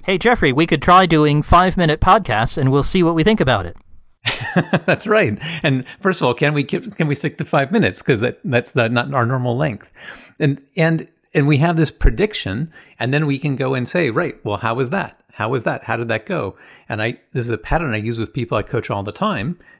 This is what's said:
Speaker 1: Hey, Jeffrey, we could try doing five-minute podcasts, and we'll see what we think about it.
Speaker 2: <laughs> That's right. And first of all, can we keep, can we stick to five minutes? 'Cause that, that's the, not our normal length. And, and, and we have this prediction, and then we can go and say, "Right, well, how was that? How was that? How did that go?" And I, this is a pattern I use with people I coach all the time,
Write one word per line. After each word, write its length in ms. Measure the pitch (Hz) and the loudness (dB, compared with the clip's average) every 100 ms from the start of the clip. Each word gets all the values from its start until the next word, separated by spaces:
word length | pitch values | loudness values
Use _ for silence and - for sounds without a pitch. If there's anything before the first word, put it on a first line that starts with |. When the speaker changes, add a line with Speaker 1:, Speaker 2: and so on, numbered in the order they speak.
| - | -4
Speaker 1:
Hey, 120 | 190 | 0
Jeffrey, 340 | 233 247 - | 2 2 2
we 120 | 127 165 | 2 2
could 140 | 156 | 0
try 240 | 160 180 185 | 6 6 6
doing 360 | 160 151 147 | 4 4 2
five-minute 580 | 151 - 190 175 165 151 | 4 4 4 2 0 2
podcasts, 580 | - 214 180 107 113 - | 4 4 4 0 0 0
and 140 | 135 | 2
we'll 120 | 139 | 2
see 200 | 135 190 | 2 2
what 120 | 165 165 | 2 4
we 80 | |
think 160 | 156 220 | 2 2
about 240 | 139 110 85 | 2 0 -2
it. 100 | - - - - _ - | -12 -20 -20 -20 _ -8
Speaker 2:
<laughs> 600 | - - - - 165 - | -6 -2 -2 0 -2 0
That's 220 | 160 208 | -2 2
right. 300 | 214 113 104 156 165 | 2 2 -2 -8 -4
And 200 | 156 135 127 - | -2 -2 -4 -4
first 200 | 190 180 | -2 0
of 60 | 135 | 0
all, 60 | |
can 200 | 120 143 | 2 0
we 100 | 147 | 0
keep, 320 | 139 175 226 - | -2 -4 -6 -4
can 120 | 156 | -2
we 80 | 143 | -2
stick 220 | 160 - | -4 -6
to 80 | - | -2
five 260 | 156 139 | -2 0
minutes? 300 | 214 175 - | 2 0 -2
'Cause 180 | - 120 | 0 0
that, 180 | 123 - | 0 -4
that's 280 | 196 120 - | -2 -2 0
the, 180 | 131 113 | -2 0
not 240 | 120 135 | 0 -2
our 120 | 139 117 | -2 0
normal 300 | 131 123 120 | -2 -2 -2
length. 340 | 151 104 - - - - - _ | -4 -6 -14 -20 -20 -20 -20 _
And, 200 | 156 139 _ - | -2 -2 _ 0
and, 320 | 160 165 - _ _ | 0 0 -4 _ _
and 140 | 170 143 | 0 2
we 100 | 147 | 2
have 180 | 170 165 | 2 2
this 140 | 156 | 0
prediction, 800 | - - 113 214 - - 98 160 - - _ | 2 2 2 -2 -2 -6 -6 -6 -10 -20 _
and 140 | 117 | -2
then 120 | 143 151 | 0 0
we 120 | 139 | -2
can 160 | 147 131 | -2 -2
go 180 | 131 | -2
and 140 | 131 120 | -2 -2
say, 220 | 180 156 | -2 0
"Right, 260 | 113 170 - | 0 -4 -6
well, 140 | 110 101 | -6 -4
how 160 | 113 | -4
was 160 | 117 127 | -2 -2
that? 300 | 190 - - _ | -4 -6 -12 _
How 160 | - 107 | -8 -4
was 140 | 131 | -2
that? 200 | 170 127 | -4 -6
How 120 | - 117 | -6 -6
did 100 | 117 | -2
that 180 | 113 - | -6 -4
go?" 300 | 175 104 - - - _ | -6 -6 -10 -20 -20 _
And 120 | 110 | -4
I, 180 | 110 123 _ | -4 -6 _
this 120 | - 117 | -6 -4
is 40 | |
a 60 | 110 | -6
pattern 360 | - 151 160 | -2 -2 -2
I 40 | 110 | -4
use 200 | 107 113 | -4 -4
with 160 | 107 | -6
people 240 | - 117 113 | -6 -4 -4
I 60 | |
coach 260 | 101 123 - | -4 -6 -4
all 140 | 104 | -6
the 80 | 101 | -6
time, 480 | - 214 156 113 175 - - | -4 -4 -2 -6 -8 -14 -20